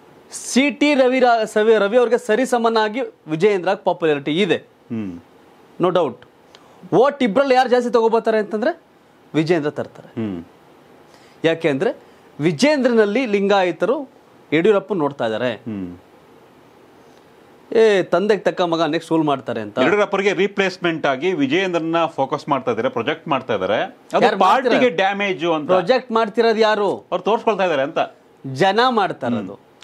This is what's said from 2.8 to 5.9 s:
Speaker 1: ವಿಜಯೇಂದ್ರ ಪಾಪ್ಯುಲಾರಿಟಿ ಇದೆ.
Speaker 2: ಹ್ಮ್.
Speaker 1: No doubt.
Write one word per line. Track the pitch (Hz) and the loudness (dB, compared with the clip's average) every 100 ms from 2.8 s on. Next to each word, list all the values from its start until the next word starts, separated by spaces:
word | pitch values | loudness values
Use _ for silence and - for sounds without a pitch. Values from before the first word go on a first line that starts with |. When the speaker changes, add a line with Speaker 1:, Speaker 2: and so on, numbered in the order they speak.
| 214 214 240 - - | -2 -4 -8 -10 -8
Speaker 1:
ವಿಜಯೇಂದ್ರ | 156 208 196 170 | 0 2 2 0
ಪಾಪ್ಯುಲಾರಿಟಿ | 202 196 175 165 147 143 151 | -2 -2 -2 0 0 -2 0
ಇದೆ. | 196 131 | 0 -2
Speaker 2:
ಹ್ಮ್. | - _ - 113 101 87 - - - - - - | -4 _ -10 -8 -8 -10 -18 -20 -20 -20 -18 -4
Speaker 1:
No | |
doubt. | 170 | 0